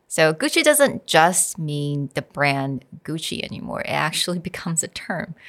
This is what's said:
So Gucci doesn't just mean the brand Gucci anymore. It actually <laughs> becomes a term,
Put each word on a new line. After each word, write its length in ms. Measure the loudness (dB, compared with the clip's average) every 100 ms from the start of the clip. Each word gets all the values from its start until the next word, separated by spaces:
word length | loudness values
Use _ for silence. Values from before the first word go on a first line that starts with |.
| -4
So 260 | 4 4
Gucci 300 | 4 0 2
doesn't 420 | 4 6 4 0 2
just 540 | 6 6 4 -2 -4
mean 500 | -6 -4 -2 -2 -4 -6
the 60 |
brand 600 | -6 0 0 2 -2 -6 -10 -16
Gucci 400 | -8 -6 -6 -6
anymore. 380 | -8 -10 -8 -8
It 100 | -4
actually 480 | -2 -2 -2 -2 -4
<laughs> 0 |
becomes 400 | -6 -8 -6 -4
a 40 | -6
term, 480 | -8 -8 -8 -8 -12